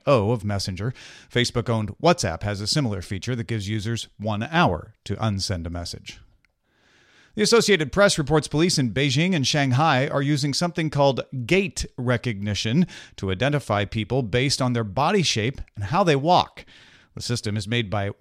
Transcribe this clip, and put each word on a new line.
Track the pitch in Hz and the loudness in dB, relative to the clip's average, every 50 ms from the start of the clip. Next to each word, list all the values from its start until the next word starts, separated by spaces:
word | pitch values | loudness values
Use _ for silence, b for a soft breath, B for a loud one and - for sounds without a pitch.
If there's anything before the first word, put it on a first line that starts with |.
| - | 0
oh | 143 143 113 98 110 | 2 4 4 4 2
of | 123 107 95 | 0 -2 -2
Messenger. | 104 101 98 - 104 92 85 104 127 - B B B B B B B | -4 -4 -4 -4 -6 -6 -6 -6 -6 -8 B B B B B B B
Facebook-owned | B 120 123 - - 120 110 - 117 110 107 101 - - | B 0 0 0 0 -4 -2 -2 -2 -2 -2 -4 -4 0
WhatsApp | 139 170 175 - - 90 80 - - | 4 4 4 4 2 -4 -4 -2 -4
has | 104 104 95 | -4 -4 -4
a | 107 | -4
similar | 104 - 156 139 113 101 95 | -4 -2 -2 -2 -2 -4 -6
feature | 87 - 101 90 - 117 127 | -6 -8 -8 -8 -6 -6 -6
that | 117 113 | -6 -4
gives | - 117 107 95 | -6 -6 -6 -4
users | 98 110 110 95 113 117 110 - - _ | -4 -4 -4 -4 -4 -6 -6 -8 -12 _
one | - 104 110 104 101 107 | -8 -6 -4 -4 -4 -4
hour | - 165 170 175 113 87 80 - 104 - _ - | -2 0 2 2 2 2 -2 -6 -12 -20 _ -10
to | - 98 | -8 -6
unsend | - 110 110 98 95 - - 95 87 82 | -2 -2 -2 -2 -2 -4 -4 -4 -4 -6
a | 85 | -8
message. | 82 85 85 - - - - - - - - _ _ _ _ _ _ _ _ b b b b b b b b b b b b b b | -8 -8 -10 -10 -12 -14 -16 -18 -20 -20 -20 _ _ _ _ _ _ _ _ b b b b b b b b b b b b b b
The | 214 214 | 0 2
Associated | - 233 233 - 208 196 170 156 123 | 4 4 4 6 6 4 2 2 0
Press | - 185 202 196 - | 2 4 4 4 4
reports | - 147 127 156 151 - | 2 0 2 2 0 0
police | - - 147 170 185 - | 0 0 2 2 2 2
in | 156 131 117 95 | 2 0 0 0
Beijing | 131 147 143 123 143 170 190 190 | 0 0 0 2 2 2 2 2
and | 151 127 | 0 0
Shanghai | - - 151 139 135 123 131 160 165 139 127 139 | 0 2 2 2 2 4 4 4 4 4 2 2
are | - - 139 | 0 0 0
using | 139 139 151 135 139 143 131 | 0 0 0 0 0 0 0
something | - 175 175 170 175 160 151 | 0 -2 -2 -2 -2 -2 -2
called | - 143 139 139 127 131 - - - 131 117 | 2 4 4 4 4 2 -4 -6 -6 -6 -2
gait | 104 175 190 202 156 - - - - _ | 2 2 2 2 0 -4 -8 -8 -8 _
recognition | - 123 123 123 117 - 123 110 98 101 104 101 - - 110 123 175 180 B B B B B B | -4 -2 0 0 0 0 -2 -4 -4 -2 -4 -2 -2 -2 0 2 2 2 B B B B B B
to | - 101 95 | -6 -4 -4
identify | 95 92 123 143 147 139 - - 107 101 104 | -2 0 0 0 0 0 -2 0 0 0 0
people | - - 110 107 - 120 139 131 | -2 -2 -4 -4 -2 -2 -2 -2
based | 98 101 123 135 143 - - | 0 0 0 0 0 0 0
on | 131 123 | 0 0
their | 120 117 113 | 0 0 -2
body | 101 92 127 143 165 208 202 151 | -4 -2 0 0 2 2 2 2
shape | - - 113 104 131 143 - - _ - | 0 0 0 -2 -2 -4 -6 -12 _ -10
and | - 101 | -8 -6
how | 98 143 185 202 | -2 0 2 4
they | 170 143 | 4 4
walk. | 135 139 165 180 135 - - - - - B B B B B B B B B B | 4 4 4 4 4 4 2 -4 -20 -20 B B B B B B B B B B
The | 107 | -8
system | - - 120 113 - 107 101 | -6 -4 -4 -2 -2 -4 -4
is | 110 90 | -4 -4
made | 104 120 120 113 95 | -2 -2 -2 -2 -2
by | 107 104 98 101 - - | -2 -4 -4 -4 -6 -8